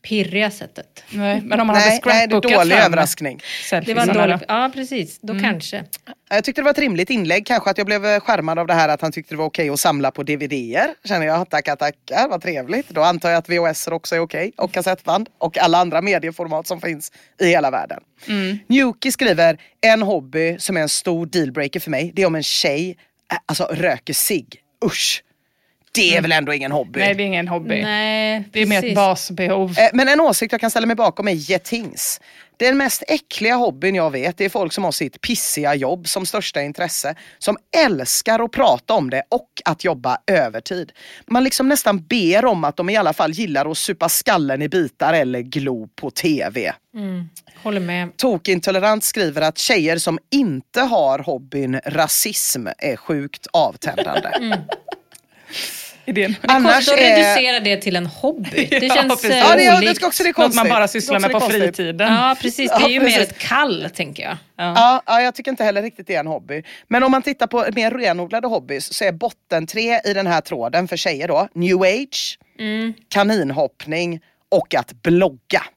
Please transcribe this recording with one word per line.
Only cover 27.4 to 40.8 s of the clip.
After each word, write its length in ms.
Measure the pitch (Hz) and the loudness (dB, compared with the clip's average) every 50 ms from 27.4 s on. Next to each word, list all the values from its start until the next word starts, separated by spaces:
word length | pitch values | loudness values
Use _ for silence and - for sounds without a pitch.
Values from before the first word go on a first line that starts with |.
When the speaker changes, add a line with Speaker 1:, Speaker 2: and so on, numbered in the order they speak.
| 170 | -4
Speaker 2:
hobby. 340 | 175 175 175 165 226 214 208 | -4 -6 -6 -4 -4 -4 -4
Speaker 1:
Nej, 640 | 208 214 208 214 214 214 214 214 214 214 220 220 202 208 | -2 -2 -2 -2 -2 -2 -2 -2 -2 -2 -4 -4 -8 -6
Speaker 2:
Det 100 | - 220 | -2 -2
är 40 | 214 | 0
mer 100 | 208 208 | 2 2
ett 40 | 190 | 0
Speaker 1:
precis. 140 | 208 240 - | 0 0 2
Speaker 2:
basbehov. 840 | 202 202 190 185 - - - 185 180 185 175 190 196 190 180 175 175 | 4 4 4 2 0 -4 -10 -6 -4 -2 0 0 0 0 -2 2 4
Speaker 3:
Eh, 100 | 220 226 - | 4 4 6
men 140 | 247 269 | 4 4
en 120 | 262 285 302 | 4 4 4
åsikt 300 | 330 285 196 - 233 214 | 4 4 2 2 -2 -2
jag 100 | 240 220 | -2 -2
kan 80 | - 226 | -2 -2
ställa 140 | - 233 226 | 0 0 0
mig 80 | 233 233 | 0 0
bakom 320 | 220 233 185 - - 202 | 2 2 0 2 0 -2
är 40 | 208 | -2
getings. 880 | 185 156 147 147 190 185 - - 240 233 214 156 - - - - - - _ - - - - _ _ | -2 -2 -2 -2 -2 -2 -2 -4 -8 -6 -8 -10 -10 -8 -6 -6 -6 -8 _ -20 -20 -20 -20 _ _
Den 200 | _ 233 254 269 | _ 0 2 2
mest 260 | 277 277 240 - - - | 2 2 0 -2 -4 -2
äckliga 480 | - 311 294 _ _ - - 208 226 247 | -2 -2 -2 _ _ -8 -2 0 0 2
hobbyn 400 | 247 240 202 131 135 156 190 196 | 2 2 0 -2 0 -2 0 0
jag 160 | 185 165 156 | 2 0 0
vet, 260 | 139 131 131 165 175 | 0 -2 -4 -4 -2
det 80 | - 196 | -2 -4
är 40 | 196 | -2
folk 240 | - 233 190 160 - | 0 -2 -2 -2 -2
som 100 | - 190 | -2 -2
har 80 | 170 | -2
sitt 300 | 143 - 160 131 - - | -2 -4 -6 -6 -8 -10
pissiga 540 | - - 240 - - - - 147 147 143 147 | -6 -6 -4 -4 -4 -4 -4 -2 0 0 0
jobb 320 | 139 135 127 165 180 165 | 0 0 -2 -4 -4 -6
som 180 | - - 196 190 | -6 -4 -4 -4
största 360 | 175 - 214 - - - 151 | -4 -4 -4 -6 -4 -6 -6
intresse, 540 | 143 143 147 - 170 156 - - - 139 160 - - - - _ | -6 -6 -6 -6 -6 -4 -4 -6 -6 -6 -8 -10 -16 -20 -18 _
som 180 | - - 208 - _ _ - 330 311 | -2 -2 -2 -4 _ _ 2 2 2
älskar 540 | 254 185 135 127 - - - - 220 220 226 233 | 4 2 0 -2 -2 -2 -2 0 0 0 0 0
att 60 | - | -2
prata 420 | - - 269 208 131 123 _ - 220 | 0 2 4 4 4 2 _ 0 0
om 160 | 202 147 127 | 0 0 0
det 140 | 131 131 - _ | -2 -4 -2 _
och 180 | - 254 - _ _ - - | -4 -4 -4 _ _ -6 -4
att 180 | 180 175 _ - | -4 -4 _ -2
jobba 340 | 185 160 127 120 131 127 - _ | -2 -2 -2 -2 -4 -4 -2 _
övertid. 640 | - 196 170 - 139 101 113 - - 185 180 | 0 2 2 2 0 -4 -8 -8 -6 -8 -8